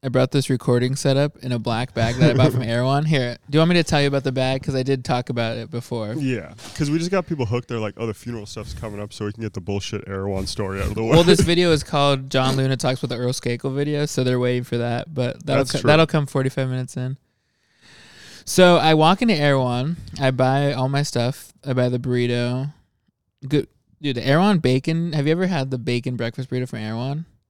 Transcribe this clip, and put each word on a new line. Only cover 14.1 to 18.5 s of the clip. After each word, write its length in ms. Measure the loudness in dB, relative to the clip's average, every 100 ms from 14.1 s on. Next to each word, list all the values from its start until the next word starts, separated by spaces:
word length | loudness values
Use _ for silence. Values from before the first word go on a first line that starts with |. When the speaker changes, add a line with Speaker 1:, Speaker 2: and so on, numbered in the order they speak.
| 0
Speaker 1:
they're 160 | 0 2
waiting 240 | 2 0
for 160 | -2 -4
that. 340 | -2 -4 -6
But 320 | -4 -4 -4 -2
that'll 200 | 0 0
Speaker 2:
That's 60 |
Speaker 1:
co-, 60 | 0
Speaker 2:
true. 60 | 4
Speaker 1:
that'll 180 | 4 4
come 180 | 2 -2
forty-five 420 | -2 -2 -2 -4
minutes 300 | -4 -6 -6
in. 200 | -8 -8 _ _ _ _ _ _ _ -20 -20 -20 -20 -20
So 340 | -4